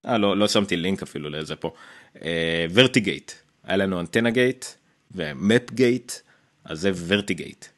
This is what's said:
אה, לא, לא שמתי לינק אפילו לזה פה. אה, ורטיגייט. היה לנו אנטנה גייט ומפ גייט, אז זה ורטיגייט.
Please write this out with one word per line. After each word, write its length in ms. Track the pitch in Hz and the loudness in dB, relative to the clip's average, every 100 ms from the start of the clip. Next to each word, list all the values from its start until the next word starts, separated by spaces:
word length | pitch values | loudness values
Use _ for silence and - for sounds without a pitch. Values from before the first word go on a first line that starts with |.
| - | 0
אה, 120 | 120 | 2
לא, 200 | 101 98 | 2 4
לא 100 | 104 | 4
שמתי 280 | 110 101 87 | 2 2 -2
לינק 260 | 90 98 | -2 -4
אפילו 280 | 76 - 73 | -6 -10 -10
לזה 260 | 76 78 78 | -10 -10 -8
פה. 180 | 82 - - - - - | -8 -10 -20 -20 -20 -12
אה, 420 | 82 85 82 82 82 | -6 -2 0 0 0
ורטיגייט. 580 | 95 127 131 98 71 - - _ _ | 4 4 4 0 -6 -10 -20 _ _
היה 140 | - 95 | -2 0
לנו 220 | 98 90 | 0 -2
אנטנה 300 | 87 117 117 | 0 0 2
גייט 360 | 117 123 127 - - _ _ _ | 2 0 0 -12 -18 _ _ _
ומפ 600 | 95 76 67 98 120 120 | -8 -8 -2 4 2 2
גייט, 400 | 117 127 127 - - _ _ _ _ - | 2 2 2 -4 -16 _ _ _ _ -14
אז 160 | 80 | -2
זה 100 | 98 90 85 | -2 -2 0
ורטיגייט. 580 | 101 101 87 69 - - | 0 0 -6 -6 -16 -20